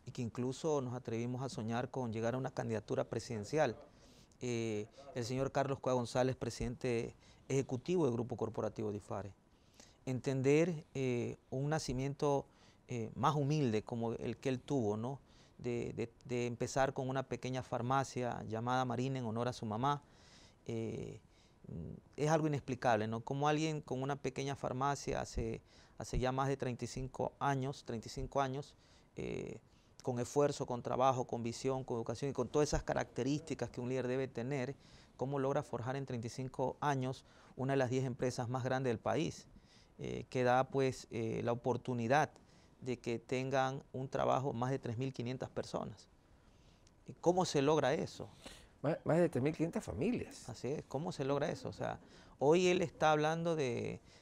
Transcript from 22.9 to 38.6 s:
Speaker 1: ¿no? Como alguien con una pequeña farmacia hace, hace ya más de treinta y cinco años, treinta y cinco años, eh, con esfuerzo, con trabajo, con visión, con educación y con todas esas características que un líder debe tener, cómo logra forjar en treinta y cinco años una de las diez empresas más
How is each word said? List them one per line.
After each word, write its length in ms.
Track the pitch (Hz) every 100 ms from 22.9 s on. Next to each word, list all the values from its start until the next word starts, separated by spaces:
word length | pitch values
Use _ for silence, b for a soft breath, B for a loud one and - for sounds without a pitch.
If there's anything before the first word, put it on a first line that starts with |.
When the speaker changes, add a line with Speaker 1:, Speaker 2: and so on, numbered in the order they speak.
| 113 107
Speaker 1:
¿no? 140 | 113
Como 260 | - 139 147
alguien 360 | 151 160 151
con 200 | - 131
una 140 | 135 139
pequeña 400 | 135 131 139 139
farmacia 640 | 127 123 139 143 - -
hace, 400 | - - 117 - b b b -
hace 200 | - -
ya 140 | 123
más 160 | 131 135
de 80 | 135
treinta 300 | 127 117 120
y 20 |
cinco 460 | - 131 - 123 -
años, 460 | 135 139 131 143
treinta 240 | - 117 -
y 20 |
cinco 300 | - 131 143
años, 340 | 135 131 143 - b b b -
eh, 440 | 62 - - - - b b -
con 160 | - 120
esfuerzo, 460 | 120 143 143 139
con 160 | 131 120
trabajo, 440 | 120 123 131 131 123
con 160 | 120
visión, 420 | 117 113 131 131
con 140 | 131 120
educación 320 | 113 117 143
y 20 |
con 160 | 127 117
todas 220 | 151 151
esas 120 | 156
características 840 | - 143 120 - 123 147 - 135 117
que 140 | -
un 80 | 123
líder 180 | 131 123
debe 200 | 127 131
tener, 460 | 135 117 143 127 143 b b b -
cómo 200 | 131 139
logra 240 | 131 139
forjar 320 | 143 117 117
en 120 | 135 135
treinta 220 | 127 117
y 20 |
cinco 480 | - 131 - 131 -
años 460 | 147 139 127 131 b b b
una 200 | - 131
de 20 | 139
las 140 | 127
diez 160 | 127 131
empresas 420 | 120 127 123 117
más 160 | 127